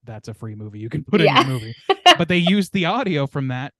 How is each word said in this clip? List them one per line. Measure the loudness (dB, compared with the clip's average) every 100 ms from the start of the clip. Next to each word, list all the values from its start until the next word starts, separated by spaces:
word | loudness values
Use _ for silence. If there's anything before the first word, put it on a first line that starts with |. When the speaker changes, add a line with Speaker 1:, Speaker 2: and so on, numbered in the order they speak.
Speaker 1:
that's | -20 -18 -16
a |
free | -14 -14 -14
movie | -14 -12
you | -10
can | -10
put | -2 2
in | 4
Speaker 2:
Yeah. | 4 2
Speaker 1:
your | 0
movie. | -6 -6 -2
Speaker 2:
<laughs> | 2 4 4
Speaker 1:
But | 4
they | 2
used | 2 2 0
the | -2 -2
audio | -2 -2 -2 -2
from | -4 -4
that | -6 -8 -14